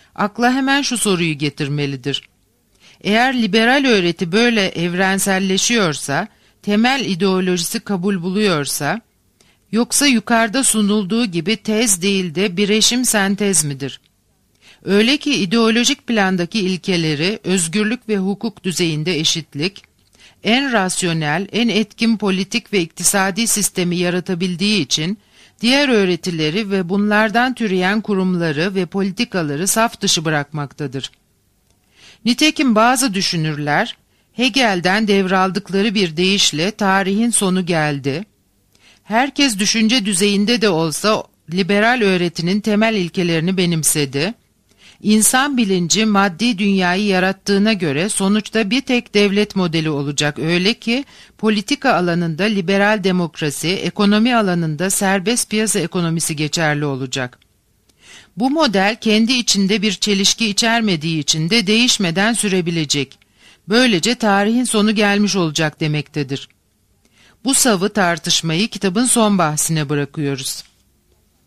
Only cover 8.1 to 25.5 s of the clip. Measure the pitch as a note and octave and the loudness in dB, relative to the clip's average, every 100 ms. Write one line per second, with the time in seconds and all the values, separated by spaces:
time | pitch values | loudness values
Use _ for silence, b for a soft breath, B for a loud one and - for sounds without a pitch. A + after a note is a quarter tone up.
8.1 | G3 F3 F#3+ G#3+ D#3 C#3 - D3 A3 _ | -4 -4 -2 0 0 -2 -4 -4 -4 _
9.1 | _ _ _ b b b G#3+ B3 A#3 C#4+ | _ _ _ b b b -2 0 2 4
10.1 | A#3 - A3+ A3+ B3+ B3+ G#3+ G3+ G#3+ F3+ | 2 2 0 2 0 0 0 2 0 0
11.1 | A3+ A#3+ E3+ D#3+ A3 - G#3+ A#3+ F#3+ G3 | -2 -2 -2 -2 -4 -2 0 0 0 0
12.1 | G3 F3+ D3+ G#3 F3 G3+ G#3+ G#3 B3 B3 | 0 -2 -2 -2 0 0 2 2 0 0
13.1 | G#3+ G3 G3+ G3+ F#3+ D3 C3+ C3+ - _ | 0 0 0 0 0 -2 -6 -10 -12 _
14.1 | _ _ _ _ _ b b - G3+ A3+ | _ _ _ _ _ b b 0 2 4
15.1 | D4 D4 A#3 F#3 A#3 A3+ A3+ A#3+ G3 - | 2 0 0 0 2 2 2 0 -2 -2
16.1 | A3 F#3+ F#3 E3+ A3 F#3 F#3 - F3 D#3 | 0 2 0 -2 -2 -2 -2 -2 0 0
17.1 | D3 F3 A3 - F#3 E3 G#3 G#3+ B3 - | 0 -2 -4 -2 -2 0 -2 -2 -2 -4
18.1 | G3+ F#3+ G3 A3+ - F#3+ E3 E3+ D3+ D#3 | -2 -2 -2 -6 -6 -6 -2 -2 -2 -2
19.1 | D#3 D#3+ E3+ - C#3+ F3+ - _ _ _ | -2 -2 -4 -6 -6 -6 -6 _ _ _
20.1 | b b b G3 B3 C#4 A3+ F#3 - F3 | b b b 0 0 2 0 -2 -2 -2
21.1 | E3 D3 D#3+ G3 G3 A#3 F#3+ G#3+ - A3+ | -2 -2 -2 -4 -2 0 0 -2 -2 0
22.1 | G#3+ G3+ F#3 F#3+ A#3 - G3 E3 - F3 | 0 0 -2 -2 -6 -2 -4 -4 -4 -2
23.1 | G3+ F#3+ F#3+ A3+ G#3 F#3+ - F3 F3 F3 | 0 0 -2 -2 0 -2 -2 -2 0 0
24.1 | F3+ F3 F3 F#3 E3+ G3+ G#3 C3+ - E3 | -2 -4 -4 -4 -2 0 0 0 -2 -2
25.1 | A3 b b b | -6 b b b